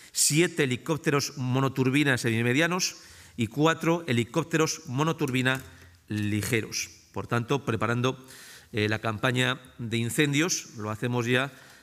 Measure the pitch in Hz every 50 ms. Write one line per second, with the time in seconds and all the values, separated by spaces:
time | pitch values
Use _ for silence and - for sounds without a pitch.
0 | - - - - - - 143 156 175 170 175 - 147 131 123 120 - - 160 143
1 | - 160 143 143 131 - - 143 127 127 123 131 135 135 131 135 127 131 131 147
2 | 151 143 127 117 - 120 113 113 117 120 123 143 165 170 175 190 - - - -
3 | - - - - - - - - 117 107 - 139 151 160 160 160 - 160 170 175
4 | 165 - 120 117 117 - - 165 156 165 165 156 156 151 - - - - 123 135
5 | 156 165 160 160 156 135 123 131 123 131 131 135 - - - - - - - _
6 | _ _ 107 107 104 104 104 104 95 - 131 113 101 - - - - - - -
7 | - _ - 104 - - 123 120 117 - 143 131 - - 110 110 113 110 120 123
8 | 123 131 131 - - - - - - - - - - _ - 107 107 107 110 107
9 | - 113 110 98 - 131 123 127 127 123 131 - - - - - 120 110 110 117
10 | 117 117 - - 151 143 143 143 160 185 - - - - - 113 104 107 110 -
11 | 131 123 123 123 117 117 127 123 135 143 139 - - - - -